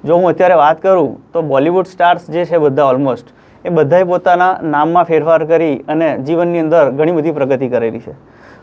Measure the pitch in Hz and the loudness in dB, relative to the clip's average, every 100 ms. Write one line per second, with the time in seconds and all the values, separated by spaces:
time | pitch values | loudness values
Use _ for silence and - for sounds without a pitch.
0 | 139 170 180 156 180 175 147 160 190 190 | -2 0 0 0 2 4 4 2 0 2
1 | 139 - - 170 156 135 147 180 180 - | 0 -6 -8 -6 -2 0 0 0 -4 0
2 | 175 175 175 156 165 170 147 135 143 127 | 0 0 -2 -6 -2 0 2 2 0 0
3 | 139 117 - _ _ _ 180 170 143 175 | -2 -4 -10 _ _ _ -4 0 2 2
4 | 185 180 180 175 180 185 160 143 156 175 | 2 0 0 2 2 -2 -4 -2 0 0
5 | 170 160 156 160 156 165 160 135 - 156 | 0 0 2 0 2 0 0 -4 -4 -2
6 | 160 120 135 165 175 170 160 165 139 135 | -2 -2 -4 -2 -2 -2 0 2 2 0
7 | 156 175 151 147 135 131 131 120 113 110 | 0 0 -2 -2 -2 -2 -2 -2 -4 -6
8 | - - - - - - | -12 -20 -20 -20 -20 -16